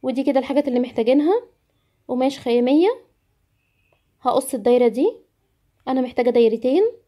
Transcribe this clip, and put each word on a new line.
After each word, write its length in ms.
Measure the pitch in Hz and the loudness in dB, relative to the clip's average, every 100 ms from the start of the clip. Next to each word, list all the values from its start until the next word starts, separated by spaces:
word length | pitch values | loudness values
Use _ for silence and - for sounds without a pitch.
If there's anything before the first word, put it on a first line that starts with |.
ودي 200 | 254 254 | -6 -4
كده 160 | 269 269 | 0 -2
الحاجات 280 | 262 285 285 | 0 -2 0
اللي 120 | 247 | -2
محتاجينها: 540 | 240 - 226 269 294 440 480 _ _ _ _ _ - | -4 -2 0 2 2 0 -4 _ _ _ _ _ -10
قماش 320 | 254 262 269 | -4 -2 -4
خيامية، 500 | 254 240 247 285 370 508 _ _ _ _ _ _ _ _ _ _ _ _ | -2 0 2 2 2 -2 _ _ _ _ _ _ _ _ _ _ _ _
هقص 320 | 254 - - | -2 -2 -4
الدايرة 340 | 247 208 247 247 | -4 0 2 2
دي، 300 | 220 349 - _ _ _ _ _ _ - | 2 -2 -2 _ _ _ _ _ _ -6
انا 140 | 262 | -4
محتاجة 280 | 254 - 240 | -4 -2 0
دايرتين 540 | 240 226 233 247 294 440 - | 2 2 2 0 0 0 -4